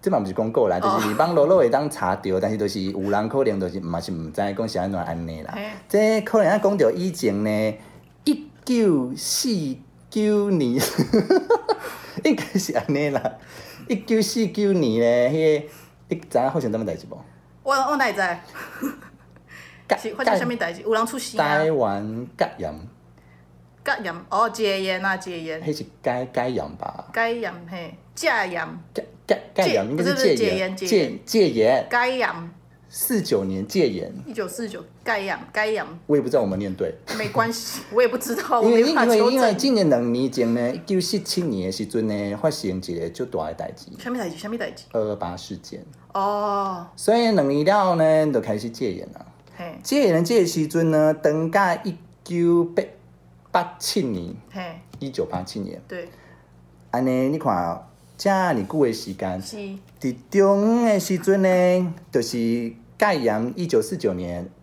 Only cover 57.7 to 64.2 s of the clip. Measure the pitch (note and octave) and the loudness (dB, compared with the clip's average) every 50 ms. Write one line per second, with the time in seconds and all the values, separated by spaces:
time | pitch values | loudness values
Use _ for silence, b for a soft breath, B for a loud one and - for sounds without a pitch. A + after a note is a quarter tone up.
57.7 | E2+ - - - _ _ _ - _ - - G3+ G3 F#3+ F#3 F3+ D#3 A#2 G2 G2 | -4 -6 -10 -20 _ _ _ -20 _ -4 0 2 2 2 2 2 0 0 -2 -2
58.7 | - D#3 C#3+ A#2+ A2 A2 - - F#2 - G2 F#2+ F2+ F#2 G2 - - G#3+ - G3 | 0 2 2 2 2 -2 -6 -10 -8 -6 -6 -6 -6 -6 -8 -10 -12 -12 -10 -12
59.7 | G3 G3 - - - - - C3 A#2+ - - _ - G3+ G3 G3 G3+ G3+ G3+ A3 | -12 -14 -16 -20 -20 -8 -6 -6 -6 -6 -12 _ 2 4 6 6 6 4 4 4
60.7 | A3+ A#3+ A#3+ A#3 G#3+ G3 - - F#3+ F3+ - - F#3+ G3 F#3+ F#3+ F#3 F3+ F3+ F3+ | 4 4 4 4 4 2 2 0 -2 0 2 2 4 4 6 4 4 6 6 4
61.7 | F3+ F#3 F3+ F3 E3 - - - - B2 A#2 A2+ - A#2+ A#2 A2+ A2+ A#2+ A#2+ A#2 | 4 4 2 0 -4 -8 -14 -2 0 0 0 0 -2 -2 0 0 0 0 -2 -6
62.7 | A2+ - - - - - G#3+ G#3 F#3+ D3+ A#2+ A2+ G#2+ G#2+ A2+ B2 B2 - F3+ E3 | -8 -12 -20 -20 0 2 2 2 4 2 2 2 2 2 0 -2 -4 -4 -2 2
63.7 | - A2+ A2 - G2 F#2 - G#2+ F#2 F2+ | 2 2 2 2 -4 -2 -2 -2 -2 -2